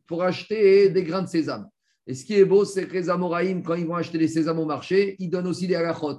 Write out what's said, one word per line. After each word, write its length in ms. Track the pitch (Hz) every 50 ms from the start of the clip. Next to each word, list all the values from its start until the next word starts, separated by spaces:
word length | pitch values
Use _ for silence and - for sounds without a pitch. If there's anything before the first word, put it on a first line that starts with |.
| _
pour 160 | - 165 165 180
acheter 640 | 185 180 - - - 214 220 208 190 196 202 202 190
des 140 | 160 190 175
grains 180 | 156 165 190
de 60 | 180 180
sésame. 400 | - 165 147 143 127 107 98 - _ _ _ _ _ _ _
Et 80 | - 127
ce 100 | 127 -
qui 100 | - 214
est 100 | 202 190
beau, 200 | 170 185 202 202
c'est 220 | 196 196 190 170 -
que 60 | 165
les 140 | 185 175 165
Amoraïm, 540 | 180 175 180 175 170 170 175 190 185 180
quand 120 | - 160 170
ils 120 | 175 170
vont 80 | 160 170
acheter 240 | 170 160 165 - 160
des 80 | 160
sésames 320 | 151 - 165 156 165 165 165
au 60 | 160
marché, 480 | 156 147 131 - - 180 196 202 196 190 -
ils 100 | 190 165
donnent 160 | 160 180 180
aussi 220 | 180 165 - 185 180
des 80 | 185
halachot, 420 | 170 170 170 156 - 156 147 135